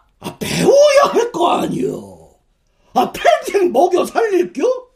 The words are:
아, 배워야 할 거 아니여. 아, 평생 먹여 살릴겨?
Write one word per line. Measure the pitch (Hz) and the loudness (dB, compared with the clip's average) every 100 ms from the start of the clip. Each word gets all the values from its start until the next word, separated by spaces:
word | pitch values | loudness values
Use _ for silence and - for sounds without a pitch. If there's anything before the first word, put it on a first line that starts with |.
| _ _ | _ _
아, | - - | -16 -10
배워야 | - 156 175 554 587 554 - | -6 -2 4 6 6 4 2
할 | - 480 | 0 -2
거 | 339 349 - | -2 -2 -2
아니여. | - - - - 98 90 - _ _ _ _ _ _ | -4 -6 -6 -8 -12 -20 -20 _ _ _ _ _ _
아, | - 359 | -2 -2
평생 | - - 640 - 392 349 | -2 0 0 0 -2 0
먹여 | 214 359 359 | 2 2 2
살릴겨? | 233 - 453 370 - - 453 508 - | -2 -2 0 0 -2 -2 -2 -2 -8